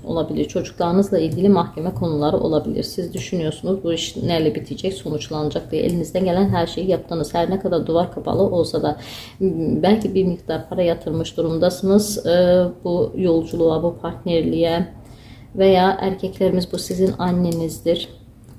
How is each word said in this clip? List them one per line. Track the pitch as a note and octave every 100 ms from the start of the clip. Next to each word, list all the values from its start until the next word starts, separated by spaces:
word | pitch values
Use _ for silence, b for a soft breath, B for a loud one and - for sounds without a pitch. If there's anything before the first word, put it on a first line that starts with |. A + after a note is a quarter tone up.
olabilir. | - E3 D3+ D3+
Çocuklarınızla | D3 F#3 - - E3+ F3+ G3+ F#3
ilgili | D#3+ E3 G3
mahkeme | F#3+ E3+ - E3+
konuları | - E3+ D3+ D3 -
olabilir. | D#3+ D3+ D3+ -
Siz | - - E3+
düşünüyorsunuz | - - F3+ D#3 D#3 F3 G3
bu | E3+
iş | E3 - F#3+
neyle | E3+ E3+ D#3+
bitecek, | - - - F#3
sonuçlanacak | F#3+ E3 D3+ - D#3 D3+ E3 -
diye. | D#3
Elinizden | - F3 D#3 F#3
gelen | F#3 F3 G3
her | F#3 E3+
şeyi | - F#3
yaptınız. | E3 - E3 D#3
Her | E3+ E3+
ne | G3
kadar | F#3+ E3+ -
duvar | E3 F3
kapalı | - - E3+
olsa | G3 F3 D#3 D#3
da, | D3+ D3 B B B B
m, | F#3+ E3 D3+ D3+
belki | F3 A3 G3+
bir | F#3+
miktar | F3+ E3+ - D#3+ -
para | F3
yatırmış | F3 E3 E3+ D#3 D#3+ -
durumdasınız, | E3 E3 F3 F3+ F#3+ G3+ G#3 - -
e, | F3 F3+ F3+ F3 -
bu | F3+ F3 - -
yolculuğa, | F#3 E3 D#3+ F3 E3 D#3+
bu | E3+ E3+
partnerliğe | E3+ E3+ F#3 E3 E3 E3 E3 E3+ F3+ - B B B B B
veya | - F#3+ F#3 F#3+ F#3+
erkeklerimiz | G3 F#3+ F#3 - F#3+ F3+ F3+
bu | F3+
sizin | - F3+ F#3+ -
annenizdir. | F3+ F3+ E3+ E3+ E3 - E3+ E3+ - - - - -